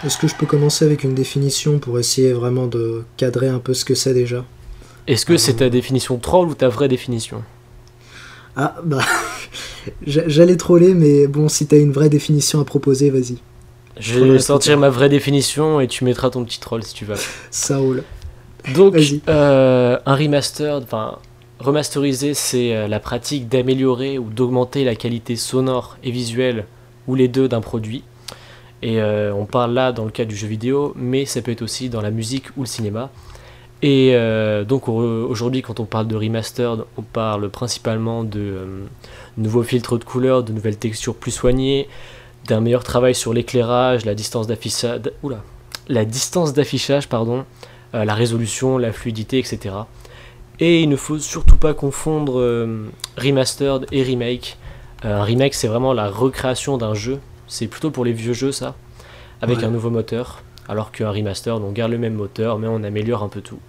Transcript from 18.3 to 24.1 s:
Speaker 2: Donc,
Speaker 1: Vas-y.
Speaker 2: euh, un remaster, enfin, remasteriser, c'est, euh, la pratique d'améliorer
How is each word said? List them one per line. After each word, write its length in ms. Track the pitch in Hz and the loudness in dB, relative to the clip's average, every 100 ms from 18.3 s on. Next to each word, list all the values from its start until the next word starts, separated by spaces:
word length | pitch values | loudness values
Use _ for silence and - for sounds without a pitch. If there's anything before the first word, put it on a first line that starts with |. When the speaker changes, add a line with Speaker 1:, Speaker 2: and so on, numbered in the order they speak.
| - - - - 135 | -18 -20 -14 -4 6
Speaker 2:
Donc, 180 | 196 170 | 6 6
Speaker 1:
Vas-y. 260 | 147 143 - | 4 2 0
Speaker 2:
euh, 680 | 151 143 135 131 127 123 127 - | 4 6 6 6 4 4 2 2
un 100 | 135 | 2
remaster, 600 | 151 143 127 - 147 147 | 2 0 -2 -4 -4 -4
enfin, 400 | 123 113 110 - - - - - | -6 -6 -6 -10 -18 -20 -20 -6
remasteriser, 760 | 123 147 143 143 143 131 143 | 0 0 0 -2 0 0 -2
c'est, 420 | 143 - 127 120 110 | -2 -2 0 0 0
euh, 120 | 107 | -2
la 120 | 104 | -4
pratique 480 | - 123 - 147 120 | -4 -8 -6 -6 0
d'améliorer 680 | 127 127 131 131 123 135 | 0 2 2 2 0 -2